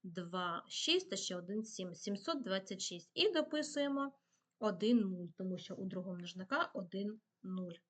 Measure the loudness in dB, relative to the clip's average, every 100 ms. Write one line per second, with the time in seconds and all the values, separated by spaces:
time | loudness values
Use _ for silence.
0 | -8 -8 -4 -2 0 -2 -4 -2 4 4
1 | 4 -4 -2 -4 -2 -4 -4 -6 -6 -6
2 | -4 -4 0 -2 0 -2 -2 -4 -4 -6
3 | -8 4 4 6 2 0 0 0 2 2
4 | -2 -6 _ _ _ _ -2 2 6 6
5 | 6 0 -6 -4 -4 -4 -6 -6 -4 -4
6 | -4 -6 -6 -8 -2 0 0 -2 -4 -4
7 | -4 -6 _ _ -6 -4 -4 -8 _